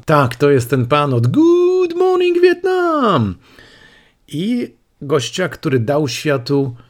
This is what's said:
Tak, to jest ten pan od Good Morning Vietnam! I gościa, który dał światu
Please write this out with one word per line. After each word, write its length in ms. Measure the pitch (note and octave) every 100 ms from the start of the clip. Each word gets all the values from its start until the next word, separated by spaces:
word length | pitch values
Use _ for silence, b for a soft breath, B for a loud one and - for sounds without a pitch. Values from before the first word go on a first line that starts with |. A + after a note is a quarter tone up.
| -
Tak, 300 | D3+ B2+ -
to 140 | C#3+
jest 200 | C#3 A#2+
ten 160 | C3 A#2+
pan 280 | D3 C#3+
od 140 | A#2+ A#2+
Good 680 | A3 E4 F4 F4+ F#4 F4 E4+
Morning 460 | F#4 F4+ F4+ F4
Vietnam! 920 | F4+ F4 F#4+ F#4 F4 D4+ A#3 D#3 G2+ F2 B B B B B B B B _
I 460 | C#3+ G3+ B3 - _ _ -
gościa, 480 | C#3+ D3 A#2+ - F3+
który 300 | - D#3+ C3
dał 280 | A2+ D3 C#3+
światu 680 | - D3+ C3+ B2 C#3+ C3+ A#2+ b